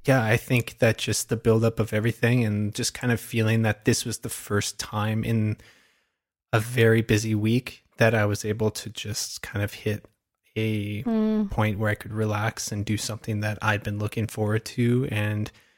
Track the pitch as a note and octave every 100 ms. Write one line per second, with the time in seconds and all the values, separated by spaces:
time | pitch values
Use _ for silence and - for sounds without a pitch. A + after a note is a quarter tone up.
0 | - C3+ A2 A#2+ - B2+ - - A#2 A2
1 | - G#2+ - A2+ A#2 A2+ A2+ - A2+ G#2+
2 | A2+ - A#2 B2+ A2+ G#2 G#2 G2+ A#2+ -
3 | B2 A#2 - A#2 A2 A2+ A2+ G#2+ - A#2
4 | A#2+ A2 A#2 - - G2+ - - - G#2+
5 | G#2+ A2 A2 A2+ G#2+ G#2+ - _ _ _
6 | _ _ _ _ _ A2+ A2 B2+ A2+ A2+
7 | A2+ G#2+ A2 G#2+ G#2+ A#2+ - - _ -
8 | A2+ A2+ G#2 G2+ G#2+ G#2+ G#2+ - - -
9 | G#2 G#2+ - - - - G#2 - - G#2+
10 | - _ _ _ _ - A2 G#2+ G2+ G#2
11 | C3+ A3 A3 G#3+ G#3 - G#2+ G2+ G#2+ G#2
12 | - G#2+ G#2+ G#2 A2 - - G#2+ G2 G#2
13 | - G#2+ - G#2 G#2+ G#2 G#2+ G#2 G#2 G#2
14 | G#2+ - G#2+ - G#2+ A2 - - A#2+ B2
15 | C3+ G#2+ G#2 G#2+ G#2+ - _